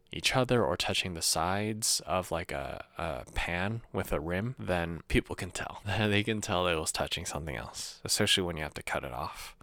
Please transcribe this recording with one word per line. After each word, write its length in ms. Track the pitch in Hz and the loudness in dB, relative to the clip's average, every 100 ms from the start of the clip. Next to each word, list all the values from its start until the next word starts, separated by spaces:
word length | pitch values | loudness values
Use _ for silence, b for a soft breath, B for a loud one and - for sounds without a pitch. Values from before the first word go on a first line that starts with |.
| _ | _
each 240 | - - 131 | -2 0 4
other 280 | 123 123 | 4 6
or 120 | 80 90 | 4 2
touching 380 | - 98 95 | 2 0 0
the 80 | 85 | 0
sides 760 | - 85 85 98 107 110 110 - - | 2 2 2 2 0 0 2 2 2
of, 240 | 92 90 | 0 0
like, 220 | 151 101 | -2 -2
a, 320 | 71 67 - - - | -4 -4 -6 -10 -6
a 280 | 85 65 - | -4 -4 -6
pan 480 | - - 87 95 113 - | -4 0 0 0 -2 -4
with 200 | 98 90 | -4 0
a 80 | 85 | 0
rim, 340 | 78 90 113 127 | 0 0 -2 -4
then 420 | 101 90 82 82 - | 0 0 0 -4 0
people 260 | 117 - | 0 2
can 160 | - 92 | -4 -6
tell. 320 | - - - | -6 -8 -8
<laughs> 140 | 101 98 | -4 0
They 240 | 107 101 | 4 4
can 180 | 104 107 | 2 0
tell 260 | 101 90 90 | 0 2 4
it 100 | 82 | 2
was 160 | 80 | 0
touching 340 | - 71 - - | -2 -2 -4 -4
something 300 | - 78 - | -6 -4 -6
else, 440 | - - - - | -8 -8 -10 -6
especially 400 | - - 104 - | 0 2 4 4
when 120 | 90 82 | 2 0
you 60 | |
have 120 | 76 | -4
to 80 | - | -6
cut 220 | - 73 | -4 -4
it 80 | 67 | -4
off. 440 | 62 80 - - - | -6 -6 -8 -14 -4